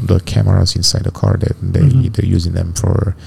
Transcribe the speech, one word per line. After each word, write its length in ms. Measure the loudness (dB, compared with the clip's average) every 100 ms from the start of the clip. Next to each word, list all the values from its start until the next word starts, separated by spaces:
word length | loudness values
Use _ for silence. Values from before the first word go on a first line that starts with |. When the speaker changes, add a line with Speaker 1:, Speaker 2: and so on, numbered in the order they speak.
Speaker 1:
the 200 | 0 0
cameras 520 | 0 0 2 2 2 0
inside 280 | -2 -2
the 80 | -4
car 240 | -2 0 0
that 200 | 0 -4
they, 200 | -2 2
Speaker 2:
Mm-hmm. 260 | 4 4 2
Speaker 1:
they're 120 | 0 0
using 280 | 0 0
them 180 | -2 -4
for, 440 | -2 0 0 -2 -6